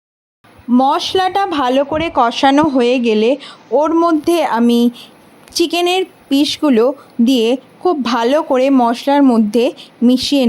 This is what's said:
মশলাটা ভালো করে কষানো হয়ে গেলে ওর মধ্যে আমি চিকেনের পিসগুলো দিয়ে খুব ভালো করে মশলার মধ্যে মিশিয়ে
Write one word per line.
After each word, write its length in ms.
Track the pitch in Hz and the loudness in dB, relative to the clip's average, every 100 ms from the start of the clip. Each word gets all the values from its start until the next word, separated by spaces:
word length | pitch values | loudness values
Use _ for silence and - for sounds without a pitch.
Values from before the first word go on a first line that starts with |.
| _ _ _ _ _ - - 247 | _ _ _ _ _ -20 -2 0
মশলাটা 640 | 269 330 - 381 370 392 392 302 | 2 0 -4 -6 -6 -4 -4 -4
ভালো 220 | 247 262 277 | -2 -2 -2
করে 160 | 311 330 320 | -4 -4 -2
কষানো 460 | 240 233 269 277 311 | -2 2 2 2 2
হয়ে 220 | 262 240 262 233 | 0 0 0 0
গেলে 240 | 214 226 285 - - - | 0 0 -2 -6 -20 -4
ওর 200 | 247 320 330 | -2 0 0
মধ্যে 340 | 339 311 311 339 294 226 | 0 0 0 -2 0 0
আমি 220 | 240 240 240 240 - - - _ - - | 0 2 0 -2 -20 -20 -20 _ -14 -4
চিকেনের 460 | 330 339 349 370 370 - - | -2 -2 -2 -2 -4 -10 -4
পিসগুলো 560 | 277 285 - 302 233 240 294 - - 233 | -2 0 -2 0 2 2 -2 -12 -2 0
দিয়ে 220 | 262 226 262 - - | 2 0 -2 -6 -6
খুব 120 | 359 320 233 | -4 -2 -2
ভালো 260 | 240 233 294 320 | -2 0 0 0
করে 160 | 254 269 269 | 0 2 2
মশলার 420 | 233 247 - 285 269 | 2 -2 -2 2 4
মধ্যে 340 | 233 208 233 262 - - - 240 | 2 2 0 -2 -4 -18 -2 0
মিশিয়ে 380 | 254 - 285 | 0 0 0